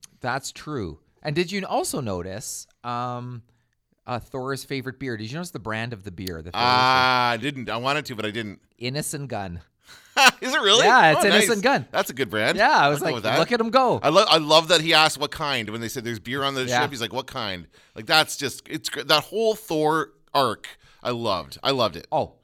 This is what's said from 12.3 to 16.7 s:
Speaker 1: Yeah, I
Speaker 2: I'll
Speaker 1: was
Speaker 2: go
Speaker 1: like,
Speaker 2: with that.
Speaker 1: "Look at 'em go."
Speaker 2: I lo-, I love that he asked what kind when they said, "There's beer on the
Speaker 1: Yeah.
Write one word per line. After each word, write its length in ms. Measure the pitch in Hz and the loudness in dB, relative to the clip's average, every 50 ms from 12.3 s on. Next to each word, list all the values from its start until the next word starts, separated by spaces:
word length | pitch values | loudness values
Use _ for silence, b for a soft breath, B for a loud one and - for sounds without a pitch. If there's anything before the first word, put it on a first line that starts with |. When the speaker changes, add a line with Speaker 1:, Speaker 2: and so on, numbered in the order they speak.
| - 107 107 131 170 185 | 0 0 2 2 2 4
Speaker 1:
Yeah, 120 | 214 277 | 4 4
I 140 | 311 233 147 | 6 6 4
Speaker 2:
I'll 40 | 143 | 4
Speaker 1:
was 80 | 147 147 | 2 0
Speaker 2:
go 60 | - | 0
Speaker 1:
like, 100 | 170 135 | -2 -2
Speaker 2:
with 80 | 117 98 | -2 0
that. 140 | 107 120 160 | 0 2 2
Speaker 1:
"Look 120 | 165 - | 2 2
at 80 | 240 233 | 0 -2
'em 100 | 226 233 | -2 2
go." 300 | 214 262 262 233 165 - | 2 2 4 4 2 2
Speaker 2:
I 80 | - 139 | 2 4
lo-, 160 | 156 - - - | 4 6 6 6
I 100 | 156 165 | 4 2
love 320 | 151 147 156 160 165 156 | 4 4 4 4 6 4
that 120 | 175 160 | 2 2
he 120 | 156 165 160 | 4 4 6
asked 240 | 156 156 156 - 135 | 6 6 4 2 0
what 140 | 147 143 | -4 -6
kind 380 | - - 160 143 139 120 110 104 | -6 -6 -4 -2 -2 -2 -4 -4
when 120 | 107 117 | -6 -6
they 80 | 117 110 | -8 -8
said, 140 | - 135 110 | -8 -8 -6
"There's 160 | 117 117 104 | -6 -8 -8
beer 240 | 90 120 127 143 139 | -8 -6 -4 -2 -2
on 100 | 139 135 | -2 -2
the 80 | 131 127 | -2 -2
Speaker 1:
Yeah. 180 | 123 | 0